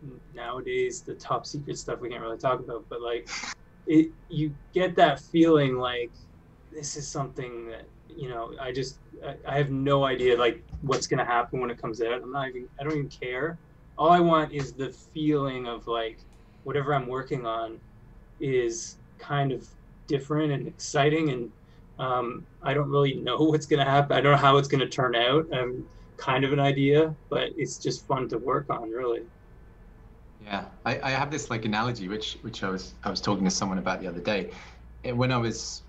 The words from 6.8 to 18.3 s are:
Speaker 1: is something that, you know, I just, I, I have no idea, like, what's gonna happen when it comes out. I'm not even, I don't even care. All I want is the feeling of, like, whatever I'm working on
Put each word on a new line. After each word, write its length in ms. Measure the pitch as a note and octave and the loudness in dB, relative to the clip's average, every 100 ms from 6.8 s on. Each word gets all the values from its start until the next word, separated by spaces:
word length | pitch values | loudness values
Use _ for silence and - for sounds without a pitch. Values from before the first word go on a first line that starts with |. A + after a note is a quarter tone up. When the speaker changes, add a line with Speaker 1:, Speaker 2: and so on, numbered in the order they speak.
| C#3+ - | -10 -10
Speaker 1:
is 100 | C#3 | -8
something 640 | D3+ C3+ - B2 A#2+ A#2 | -6 -6 -8 -10 -10 -12
that, 180 | A2+ - - - - | -14 -16 -20 -20 -12
you 120 | B2+ | -10
know, 240 | A#2+ A2+ - | -8 -8 -10
I 120 | C3 | -8
just, 260 | B2+ C3 - - - | -6 -6 -8 -20 -14
I, 120 | - C#3 - | -12 -12 -4
I 120 | C#3 | 0
have 120 | C#3+ | 0
no 340 | C3+ C3+ C#3 | 0 2 4
idea, 320 | C3+ B2+ B2 A#2+ | 4 4 4 6
like, 260 | A#2+ A2+ - - | 4 0 -8 -10
what's 240 | C#3 C3 - | -2 0 0
gonna 180 | C3+ | 0
happen 360 | A#2+ A#2+ A#2+ C3+ | 2 2 0 -2
when 100 | B2 | -4
it 80 | A#2 | -4
comes 200 | B2+ A2 | -8 -4
out. 220 | A2+ B2 | -2 -2
I'm 100 | A#2+ | -4
not 160 | C#3 C3 | -6 -6
even, 180 | B2+ B2 - | -8 -14 -8
I 60 | |
don't 80 | C#3+ | -4
even 160 | D#3 C3+ | -2 -4
care. 500 | - B2+ B2+ D3+ E3+ - - - - | -6 -8 -4 -4 -6 -16 -20 -20 0
All 120 | D3+ | 6
I 100 | F3 | 8
want 320 | E3+ D#3+ D3+ | 8 6 2
is 200 | D3 C3+ | -2 -6
the 180 | - C3 | -4 -8
feeling 760 | - - D#3 D3+ D3 C#3 B2+ A#2+ | -8 -14 -2 2 2 0 -4 -6
of, 200 | A2+ G#2+ | -8 -4
like, 320 | A#2 A2+ A2+ - - - - | -2 -2 -8 -20 -20 -20 -16
whatever 320 | - C3+ C#3+ | -4 -2 0
I'm 120 | C#3+ B2 | 0 0
working 380 | B2+ C3+ B2 A#2 | -6 -4 -6 -4
on 320 | A2+ A2+ A2 - - - - - | -4 -6 -10 -18 -20 -20 -20 -20